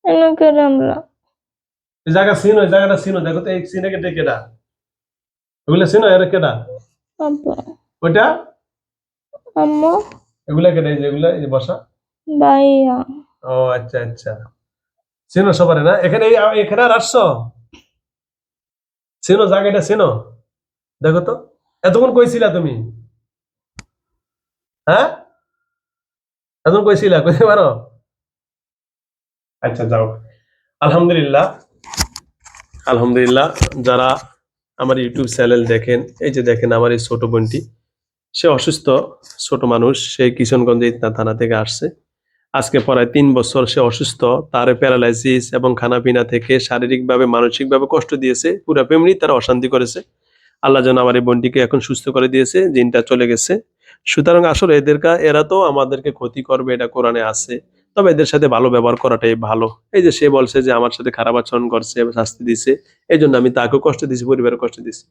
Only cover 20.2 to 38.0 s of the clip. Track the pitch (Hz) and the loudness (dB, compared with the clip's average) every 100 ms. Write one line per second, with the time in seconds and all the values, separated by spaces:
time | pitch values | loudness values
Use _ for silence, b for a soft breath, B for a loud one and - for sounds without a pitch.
20.2 | - - _ _ _ _ _ _ 151 165 | -10 -20 _ _ _ _ _ _ 0 0
21.2 | 175 247 - _ _ _ 185 202 254 240 | -2 -8 -12 _ _ _ 0 2 4 4
22.2 | 240 - - 175 156 113 113 - - _ | 2 2 -2 0 -4 -6 -12 -16 -20 _
23.2 | _ _ _ _ _ - _ _ _ _ | _ _ _ _ _ -20 _ _ _ _
24.2 | _ _ _ _ _ _ - 196 311 - | _ _ _ _ _ _ 0 0 0 -6
25.2 | _ _ _ _ _ _ _ _ _ _ | _ _ _ _ _ _ _ _ _ _
26.2 | _ _ _ _ 160 196 208 196 202 170 | _ _ _ _ 0 2 2 2 4 2
27.2 | 160 160 220 208 156 113 - _ _ _ | 2 2 4 4 2 -2 -12 _ _ _
28.2 | _ _ _ _ _ _ _ _ _ _ | _ _ _ _ _ _ _ _ _ _
29.2 | _ _ _ _ 123 117 113 113 110 - | _ _ _ _ -8 -6 -4 -2 -4 -8
30.2 | - _ _ _ _ _ 139 165 175 165 | -20 _ _ _ _ _ 0 2 2 2
31.2 | 143 139 185 - _ _ - - - - | 2 0 0 -6 _ _ -16 -10 -10 -10
32.2 | _ _ - - _ - - 123 123 123 | _ _ -20 -20 _ -12 -4 0 0 2
33.2 | 123 127 160 - - 127 123 123 127 139 | 2 2 0 -2 -4 -2 -2 0 0 -2
34.2 | - _ _ _ _ - 131 131 120 120 | -8 _ _ _ _ -8 -2 -2 -2 -6
35.2 | 123 - 120 123 117 113 113 120 - _ | -6 -2 2 2 2 -2 0 -4 -4 _
36.2 | 147 131 120 113 120 113 120 120 113 117 | -4 -2 -2 0 0 0 0 -2 -4 -6
37.2 | 117 113 113 123 113 _ _ _ | -2 -2 -2 -6 -10 _ _ _